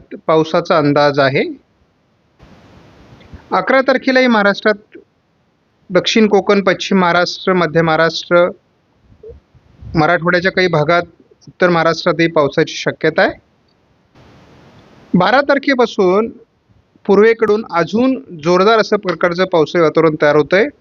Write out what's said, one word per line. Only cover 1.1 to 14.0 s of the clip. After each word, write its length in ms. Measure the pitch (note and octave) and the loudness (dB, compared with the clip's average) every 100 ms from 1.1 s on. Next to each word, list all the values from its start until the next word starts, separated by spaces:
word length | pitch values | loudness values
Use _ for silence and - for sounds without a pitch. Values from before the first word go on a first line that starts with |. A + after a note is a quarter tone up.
| C#3 | 2
आहे. 240 | C3+ D3+ E4 C#4+ _ _ _ _ _ _ _ _ - - - - - - - - - - - | 0 0 -4 -8 _ _ _ _ _ _ _ _ -20 -20 -20 -20 -20 -20 -20 -20 -20 -20 -6
अकरा 300 | F#3+ - C4 | -4 0 0
तारखेलाही 460 | C4 C4 - B3+ B3+ | 0 -2 0 2 2
महाराष्ट्रात 720 | A3 G3+ G3 A3 G#3 _ - _ _ _ _ _ _ _ _ - | 2 2 0 -2 -2 _ -20 _ _ _ _ _ _ _ _ -4
दक्षिण 380 | F3 - A3+ G#3+ | -2 0 0 2
कोकण, 340 | G3 F#3+ G3+ | 2 0 0
पश्चिम 380 | F#3+ E3+ - G3 | 0 -4 -2 0
महाराष्ट्र, 540 | F3 F3 F3 - - | 2 0 -2 -6 -2
मध्य 280 | F#3 E3 E3 | -2 0 0
महाराष्ट्र, 680 | E3 D#3 E3 D#3+ - F3 F3+ - _ _ _ _ _ _ - - _ _ _ _ - D#3+ | 0 0 0 -2 0 2 2 -2 _ _ _ _ _ _ -20 -20 _ _ _ _ -8 -2
मराठवाड्याच्या 560 | D3+ E3+ E3+ F3 F#3 | 0 0 0 -2 -2
काही 160 | F#3 F#3 | -2 -2
भागात, 340 | D#3+ D3+ E3+ E3+ _ _ _ - | 0 0 -2 -2 _ _ _ -20
उत्तर 220 | - F3+ | -2 0
महाराष्ट्रातही 580 | E3+ E3 E3 F3+ D#3 E3 | 2 0 -2 -4 -2 0
पावसाची 460 | D#3+ C#3 E3 D#3 | 0 0 0 -4
शक्यता 480 | - D3+ - D#3+ D#3+ | -4 -8 -4 -4 0
आहे. 100 | A#3 - _ _ _ _ _ _ | -2 -2 _ _ _ _ _ _